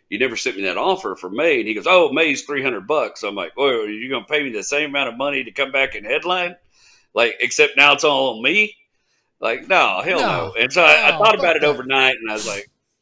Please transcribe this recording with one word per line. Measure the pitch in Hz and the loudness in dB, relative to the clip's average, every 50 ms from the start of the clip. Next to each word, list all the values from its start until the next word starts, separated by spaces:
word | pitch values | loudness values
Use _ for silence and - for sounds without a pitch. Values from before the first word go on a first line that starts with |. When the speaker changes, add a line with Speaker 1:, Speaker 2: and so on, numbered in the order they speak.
| _ _ | _ _
Speaker 1:
you | 95 104 | -4 -2
never | 127 120 113 | -2 -2 -2
sent | 107 - 131 104 | -4 -6 -6 -4
me | 98 98 | -4 -4
that | 92 87 95 | -4 -2 0
offer | 139 180 190 - - 104 92 | 0 0 0 0 -2 -6 -8
for | - - 92 | -8 -10 -8
May." | 95 123 156 170 147 123 | -4 0 0 2 2 0
And | 107 107 | 0 -2
he | 107 | -4
goes, | 104 92 | -4 0
"Oh, | 160 185 185 170 143 131 | 4 4 4 4 4 2
May's | 151 165 156 139 - - | 0 0 0 0 -4 -6
three | - 147 139 131 | -6 -6 -4 -4
hundred | 135 117 101 95 | -4 -4 -4 -4
bucks." | 95 151 151 120 104 - - - | -2 0 0 0 -2 -6 -8 -8
I'm | 104 101 | -6 -6
like, | 98 87 80 - | -6 -6 -6 -4
"Well, | 117 139 139 | -2 0 0
are | 127 113 107 104 | 0 0 -2 -4
you | 107 110 120 131 | -8 -8 -8 -8
gonna | 135 120 104 | -8 -8 -6
pay | - 147 151 147 | -4 -4 -4 -2
me | 135 | -4
the | 113 104 92 | -6 -8 -6
same | - 143 147 151 147 | -4 -4 -4 -4 -2
amount | 139 139 139 120 | -4 -4 -4 -4
of | 113 120 | -4 -4
money | 139 143 143 135 127 | -4 -4 -4 -4 -6
to | 113 - | -6 -6
come | - 139 135 135 | -6 -4 -2 0
back | 135 135 131 117 | -2 -2 -2 -4
and | 104 101 | -8 -6
headline? | 110 131 160 160 180 180 185 175 175 180 - _ _ _ _ _ _ _ _ _ _ - | -4 -4 -2 -2 -2 -2 -2 -2 -6 -8 -12 _ _ _ _ _ _ _ _ _ _ 0
Like, | 107 120 113 104 - | 0 0 0 0 -2
except | 120 127 - - 151 143 - | -4 -2 2 2 2 2 4
now | 135 143 143 143 | 4 4 6 6
it's | 139 - | 4 4
all | 151 143 135 135 131 113 | 2 2 2 2 0 -2
on | 110 117 | -2 -2
me?" | 135 175 208 214 208 - _ _ _ _ _ _ _ _ _ _ _ _ _ | 0 0 0 0 -2 -4 _ _ _ _ _ _ _ _ _ _ _ _ _
Like, | - 110 120 127 - | -4 -4 -4 -4 -2
no, | - 190 175 139 110 92 92 110 | 0 2 4 4 2 2 -2 -2
hell | 165 185 160 127 | -2 0 0 0
no. | 104 85 87 82 80 - | 0 0 -2 -4 -4 -2
Speaker 2:
No. | |
Speaker 1:
And | 113 120 135 - | -2 -2 0 2
so | 185 170 | 4 6
I, | 151 151 156 151 147 | 6 6 6 4 2
I | 151 | 2
Speaker 2:
No, | 151 | 4
Speaker 1:
thought | 208 220 214 | 4 4 4
about | 190 180 170 160 | 4 2 0 2
Speaker 2:
fuck | |
Speaker 1:
it | 151 151 | 2 2
Speaker 2:
that. | 151 | 2
Speaker 1:
overnight, | 139 120 127 127 135 135 131 131 127 113 | 2 0 -2 -2 0 2 2 2 2 0
and | 113 110 | -4 -6
I | 107 | -6
was | 107 104 | -6 -6
like, | 110 101 101 101 - _ _ _ _ _ _ | -6 -6 -8 -10 -12 _ _ _ _ _ _